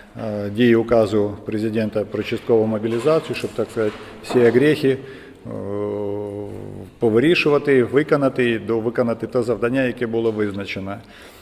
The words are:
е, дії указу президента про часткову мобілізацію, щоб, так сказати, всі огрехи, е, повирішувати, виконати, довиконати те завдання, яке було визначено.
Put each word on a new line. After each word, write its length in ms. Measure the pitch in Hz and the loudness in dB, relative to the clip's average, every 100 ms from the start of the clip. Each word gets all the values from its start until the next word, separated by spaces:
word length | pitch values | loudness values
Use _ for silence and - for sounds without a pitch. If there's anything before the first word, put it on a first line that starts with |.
| - 117 | -18 -10
е, 340 | 110 104 101 | -8 -6 -4
дії 260 | 104 123 113 | 2 6 6
указу 580 | 113 117 104 107 101 98 - | 4 4 4 2 0 -4 -6
президента 580 | 107 110 110 107 107 | -4 -2 -2 -2 -2
про 180 | 101 104 | -4 -4
часткову 440 | - 113 - 113 110 | -4 -4 2 2 4
мобілізацію, 680 | 107 110 117 143 160 - - | 0 -2 0 2 2 0 -6
щоб, 140 | 107 | -6
так 180 | - 107 | -4 -4
сказати, 220 | 117 107 - - - | -2 -2 -4 -14 -14
всі 160 | - 123 | 0 4
огрехи, 580 | 117 120 147 147 135 131 - - - - 120 | 6 6 4 4 0 0 -6 -18 -20 -18 -12
е, 20 | 107 98 101 104 104 101 104 104 101 101 98 101 98 95 - | -10 -8 -6 -4 -4 -6 -6 -8 -8 -10 -12 -12 -14 -16 -2
повирішувати, 840 | 117 113 151 175 151 143 143 131 | 2 4 4 4 2 2 4 4
виконати, 760 | 110 131 151 147 135 131 120 110 101 | 4 2 2 2 2 0 0 0 -2
довиконати 600 | 113 113 120 117 113 113 | -2 0 0 0 -2 -2
те 160 | 123 | -2
завдання, 400 | 117 104 120 135 | 0 0 0 0
яке 240 | 127 - 117 | -2 -2 -4
було 240 | 113 113 | -2 0
визначено. 640 | 107 104 98 98 98 98 110 - - - - | 0 -2 -4 -8 -8 -8 -10 -14 -20 -20 -20